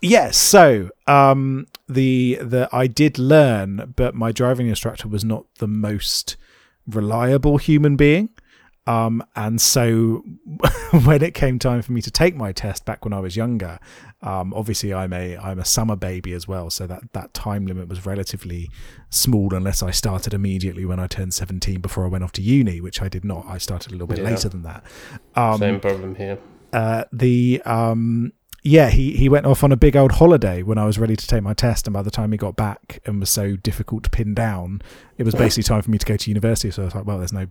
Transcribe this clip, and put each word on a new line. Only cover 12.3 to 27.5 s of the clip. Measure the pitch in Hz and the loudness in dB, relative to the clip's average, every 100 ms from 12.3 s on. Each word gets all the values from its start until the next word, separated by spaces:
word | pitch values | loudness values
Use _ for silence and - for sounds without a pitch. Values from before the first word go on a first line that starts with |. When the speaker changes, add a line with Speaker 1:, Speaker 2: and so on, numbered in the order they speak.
Speaker 1:
my | 165 107 | 0 -8
test | 95 107 98 - | -6 -6 -8 -8
back | 110 | -8
when | 110 | -6
I | 101 | -6
was | 92 95 | -6 -4
younger, | 113 117 92 87 - - - - | -2 -2 -6 -12 -18 -20 -20 -16
um, | - 95 92 | -8 -6 -6
obviously | 107 107 101 104 | -6 -6 -4 -4
I'm | 95 92 | -4 -4
a, | 90 90 87 | -6 -8 -10
I'm | 95 95 | -10 -8
a | 87 | -4
summer | - 113 | -2 -2
baby | 104 92 92 90 | -4 -6 -8 -8
as | 87 85 | -10 -8
well. | 95 85 | -10 -8
So | - 92 | -10 -10
that, | 90 117 | -12 -14
that | 101 - | -14 -14
time | - - 101 95 | -12 -6 -6 -6
limit | 92 90 | -8 -10
was | 90 98 | -10 -8
relatively | 98 95 95 90 87 82 - - - - | -8 -8 -10 -10 -10 -12 -14 -20 -20 -8
small | - - 113 98 | -4 0 0 0
unless | 92 92 95 | -2 -2 -4
I | 92 | -4
started | 92 110 92 - | -4 -4 -4 -4
immediately | 101 98 95 95 87 92 | -4 -2 -2 -4 -6 -6
when | 90 | -4
I | 90 | -6
turned | - 92 | -6 -6
seventeen | - 92 92 - 92 | -6 -8 -6 -4 -4
before | 90 - 92 | -6 -4 -4
I | |
went | 95 | -4
off | 90 | -6
to | - | -4
uni, | 98 135 117 85 | 0 2 2 -2
which | 90 - | -8 -6
I | 98 | -6
did | 92 98 | -6 -8
not. | 87 - | -8 -10
I | 92 | -10
started | - 87 - | -6 -8 -8
a | |
little | 90 87 | -12 -6
bit | - | -4
Speaker 2:
Yeah. | 101 | -2
Speaker 1:
later | 117 107 | -2 -4
than | 90 | -8
that. | 82 82 - - - - _ | -12 -16 -20 -20 -20 -20 _
Um, | - 117 110 | -2 0 2
Speaker 2:
Same | 101 98 | 0 -2
problem | 98 95 95 | -2 -4 -6
here. | 95 98 98 - - _ | -10 -8 -10 -12 -20 _
Speaker 1:
uh, | - 110 113 117 | -4 -2 -2 -6
the, | 123 127 123 123 | 0 2 4 2